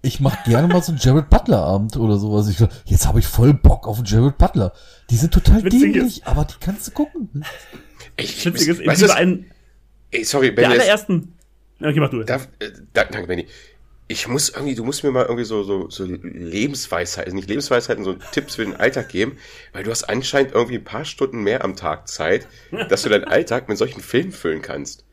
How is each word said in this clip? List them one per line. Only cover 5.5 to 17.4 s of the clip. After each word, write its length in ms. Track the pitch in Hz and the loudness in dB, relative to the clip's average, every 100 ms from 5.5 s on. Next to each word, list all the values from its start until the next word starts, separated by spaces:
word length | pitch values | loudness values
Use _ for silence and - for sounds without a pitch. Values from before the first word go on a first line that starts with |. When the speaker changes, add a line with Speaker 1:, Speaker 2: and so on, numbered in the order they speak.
| 226 | 6
Speaker 2:
Witzig 300 | 190 233 294 | 6 4 4
Speaker 1:
dämlich, 240 | 294 262 - | 4 0 -4
Speaker 2:
ist 60 | - | -2
Speaker 1:
aber 160 | - 151 | 0 0
die 100 | - | -4
kannst 280 | - 208 - | -6 -6 -10
du 40 | |
gucken. 540 | - 302 349 226 143 151 - - - - - - - | -4 -4 -4 -10 -10 -12 -16 -20 -20 -20 -20 -18 -10
Speaker 3:
Ich, 260 | - - | -10 -4
Speaker 2:
Witzig 240 | 175 175 156 | -4 -2 -2
ist, 160 | 175 - | 0 0
Speaker 3:
weißt 160 | 175 | 4
Speaker 2:
in 40 | 202 | 4
Speaker 3:
du, 40 | 135 | 6
Speaker 2:
einen 300 | 180 185 - _ _ _ _ _ _ | 2 0 -6 _ _ _ _ _ _
Speaker 3:
ey, 140 | 107 | -6
sorry, 240 | 110 143 131 | -2 2 2
Speaker 2:
der 60 | 107 | 4
Speaker 3:
Benny, 60 | 120 | 4
das 60 | 120 131 | 4 4
Speaker 2:
allerersten. 480 | 208 - 175 - _ _ _ _ _ | 2 0 -2 -2 _ _ _ _ _
Ja, 100 | 151 | -2
okay, 100 | 147 | 0
mach 100 | 143 | 0
du. 140 | 120 | -2
Speaker 3:
Darf, 240 | 107 131 131 _ | -4 -6 -6 _
äh, 100 | 107 - - | -14 -14 -4
da, 100 | - | -2
danke, 240 | 95 104 85 | -2 -4 -6
Benny. 180 | 90 - - - _ - _ _ | -6 -6 -14 -20 _ -20 _ _
Ich 200 | - - | -10 -4
muss 220 | 131 147 | -2 -2
irgendwie, 240 | - 139 | -4 -6
du 100 | 120 | -6
musst 200 | 113 - | -6 -4
mir 80 | 143 | -2
mal 140 | 127 - | 0 0
irgendwie 180 | 117 110 | -2 -4
so, 160 | 110 | -4
so, 240 | 98 98 85 | -2 -4 -6
so 120 | - 92 | -10 -8
Lebensweisheiten, 1300 | 90 87 - 85 92 131 143 - 87 87 - 90 | -8 -12 -14 -8 -4 -4 -4 -6 -6 -6 -8 -8
nicht 120 | 92 | -8